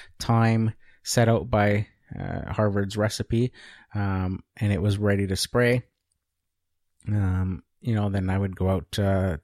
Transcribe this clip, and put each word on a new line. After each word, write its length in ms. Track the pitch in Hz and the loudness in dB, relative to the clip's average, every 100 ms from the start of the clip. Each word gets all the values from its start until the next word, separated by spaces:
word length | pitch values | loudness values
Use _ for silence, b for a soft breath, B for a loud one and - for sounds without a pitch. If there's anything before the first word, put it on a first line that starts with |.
| B B | B B
time 540 | - 117 113 113 110 - b b | 0 2 4 2 0 -4 b b
set 260 | - - 113 | -4 2 4
out 200 | 113 127 | 2 2
by, 380 | 110 104 104 107 _ - 90 | 2 2 2 -2 _ -16 -10
uh, 360 | 92 87 - | -8 -8 -6
Harvard's 440 | - 107 101 101 104 | -2 0 0 -2 -2
recipe, 540 | 104 - - 113 123 - B B B 104 | -2 -2 -2 0 -2 -4 B B B -4
um, 480 | 101 95 92 92 - - | -2 0 -2 -4 -10 -4
and 140 | 104 | 0
it 100 | 98 | 2
was 160 | 101 98 | 0 2
ready 300 | 104 101 98 | 2 2 0
to 80 | 92 | -2
spray, 480 | - 120 120 127 - _ _ _ _ _ _ _ _ _ _ _ - | -2 0 2 0 -2 _ _ _ _ _ _ _ _ _ _ _ -4
um, 560 | 104 95 92 92 90 - _ | 0 0 0 -2 -4 -10 _
you 140 | - 107 | -2 0
know, 140 | 104 | 0
then 200 | 98 95 | 0 0
I 80 | 95 | 0
would 180 | 98 92 | -2 -2
go 140 | 92 | 0
out, 300 | 95 - - | 0 -2 -2
uh, 380 | 98 95 95 80 | 0 2 0 -4